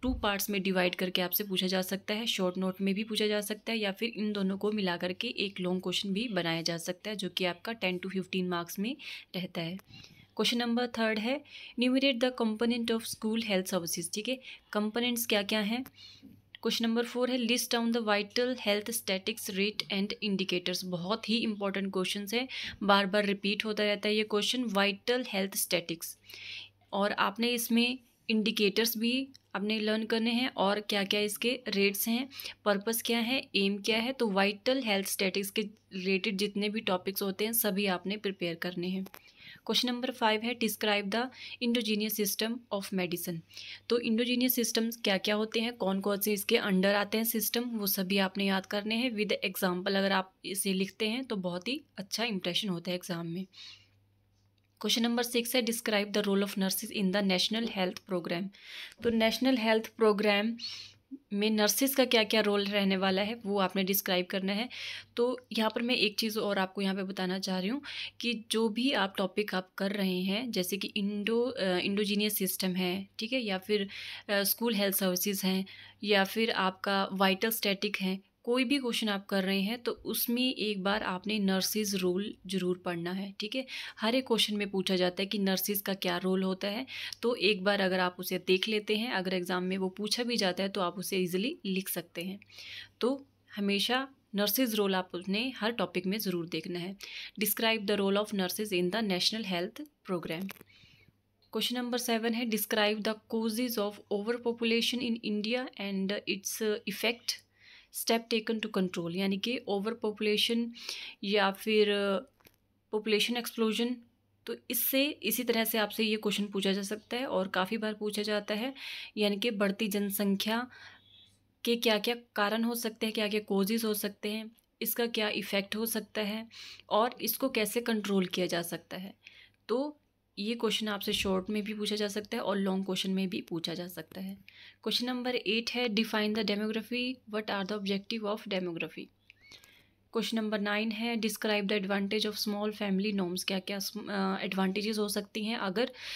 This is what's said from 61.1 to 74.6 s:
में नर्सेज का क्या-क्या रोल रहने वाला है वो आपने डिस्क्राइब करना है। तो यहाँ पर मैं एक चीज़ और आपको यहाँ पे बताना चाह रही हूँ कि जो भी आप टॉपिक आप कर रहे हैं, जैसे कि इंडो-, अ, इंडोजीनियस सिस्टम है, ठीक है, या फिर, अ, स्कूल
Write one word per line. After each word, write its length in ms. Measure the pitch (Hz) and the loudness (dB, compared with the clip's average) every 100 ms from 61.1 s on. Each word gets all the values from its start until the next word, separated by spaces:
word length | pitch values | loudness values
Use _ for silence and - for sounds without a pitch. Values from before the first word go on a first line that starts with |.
| 269 _ | -18 _
में 160 | 202 214 | 0 2
नर्सेज 460 | 214 208 - 269 277 | 4 4 4 2 4
का 100 | 254 | 6
क्या-क्या 360 | 233 214 220 | 6 4 4
रोल 240 | 208 202 202 | 4 2 2
रहने 320 | 202 196 190 | 2 4 4
वाला 240 | 190 190 | 4 2
है 140 | 202 233 196 | 0 -4 -2
वो 140 | 202 | 2
आपने 240 | 185 196 | 2 2
डिस्क्राइब 420 | 190 196 - 180 180 | 2 0 2 0 0
करना 280 | 196 190 | -2 0
है। 160 | 202 254 - - - - - | -2 -4 -8 -10 -12 -10 0
तो 220 | 240 - - - | 2 2 -4 2
यहाँ 140 | 220 233 | 2 2
पर 60 | |
मैं 140 | 240 247 | 0 4
एक 240 | 208 208 | 2 2
चीज़ 200 | 226 214 | -2 0
और 180 | 202 202 | 0 2
आपको 240 | 190 202 | 0 0
यहाँ 140 | 196 190 | 0 0
पे 80 | |
बताना 360 | 190 196 185 190 | -2 -2 -2 -2
चाह 200 | 190 185 | -2 -2
रही 100 | 190 | 0
हूँ 120 | 277 - - - - | -2 -6 -10 -10 -6
कि 240 | 233 233 - | -4 -4 -2
जो 180 | 220 226 | 0 2
भी 220 | 214 262 | 2 2
आप 220 | 254 196 196 | 2 0 0
टॉपिक 380 | 190 - 208 185 | -2 0 -2 -2
आप 180 | 185 - | -4 -4
कर 140 | 196 | -2
रहे 300 | 202 190 180 | 0 0 2
हैं, 300 | 190 202 254 | 0 -2 -2
जैसे 260 | 220 180 196 | -2 -2 -2
कि 100 | - | -4
इंडो-, 640 | - 202 208 202 233 247 | -2 -2 -2 0 0 0
अ, 260 | - 190 180 | 0 0 2
इंडोजीनियस 600 | - 202 202 208 208 214 | 0 0 0 2 0 0
सिस्टम 380 | 185 - 190 180 | -2 -2 -2 0
है, 320 | 185 190 196 - | 0 -2 -6 -10
ठीक 140 | 226 | -4
है, 60 | 262 | -2
या 180 | 220 190 | -2 -4
फिर, 320 | 190 208 196 - - - - | 0 0 0 -6 -12 -12 -2
अ, 140 | 202 | 2
स्कूल 320 | 196 - | 2 2